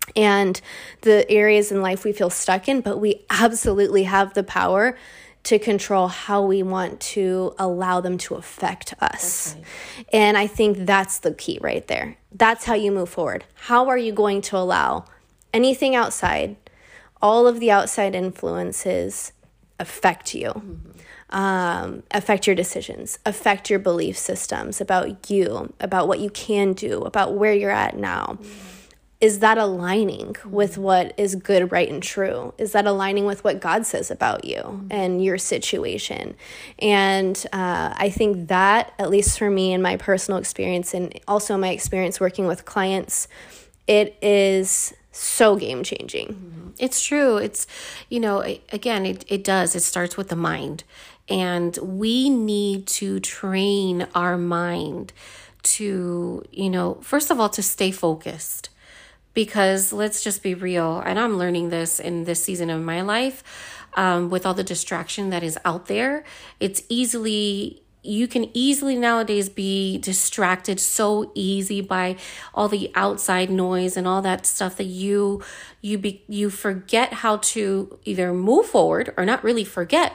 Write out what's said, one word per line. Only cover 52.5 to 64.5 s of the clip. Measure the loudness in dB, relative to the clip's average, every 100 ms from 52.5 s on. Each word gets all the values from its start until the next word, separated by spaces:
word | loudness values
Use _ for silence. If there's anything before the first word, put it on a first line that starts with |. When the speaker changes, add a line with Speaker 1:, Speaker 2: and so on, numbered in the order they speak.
| 0 0 -2 -4
Speaker 2:
to | -4 -2 -4
train | -6 -6 -4 0 2 2 0 -2 -2 -2
our | 0 0
mind | 0 -2 -2 -4 -6 -8 -12 -16 -20 -20 -20 _
to, | -2 0 -2 -4 -4 -4 -4 -8 -10
you | -4 -2
know, | 0 -2 -4
first | -2 -2 2
of | 2
all, | 2
to | 0
stay | -4 0 -2
focused. | 0 -2 -2 -6 -12 -10 -10 -12 _ -20 -20 -20 _ _
Because | -2 -2 2 2 2 0
let's | -2 -2 -2 -4
just | -4
be | -4
real, | -4 -2 0 0 -2
and | -2 0
I'm | 0 0
learning | 0 0 0
this | -2 -2 -4
in | -4 -4 -2
this | -2
season | -4 -4 -2
of | -2
my | -4 -4
life, | -2 -2 -2 -6 -14 -20 -18 -18 -8
um, | 0 2 2 0
with | 0
all | 0